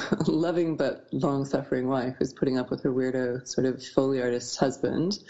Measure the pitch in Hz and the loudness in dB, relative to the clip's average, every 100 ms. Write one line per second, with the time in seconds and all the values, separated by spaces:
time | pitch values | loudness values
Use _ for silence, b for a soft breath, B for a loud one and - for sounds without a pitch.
0 | - - - 156 170 170 165 151 139 - | -2 0 2 2 2 2 0 2 0 -2
1 | - 135 135 139 135 135 135 127 127 135 | -6 -2 0 0 0 -2 0 -2 0 0
2 | 127 131 143 - 135 127 123 127 143 127 | -2 -2 -4 0 0 0 -2 -2 0 0
3 | 131 127 127 123 - - 131 123 - - | 0 0 -2 -4 -4 0 0 0 -2 2
4 | 135 135 123 120 120 - 139 131 123 131 | 2 2 0 -2 -4 0 0 0 -2 0
5 | 170 208 | -2 -2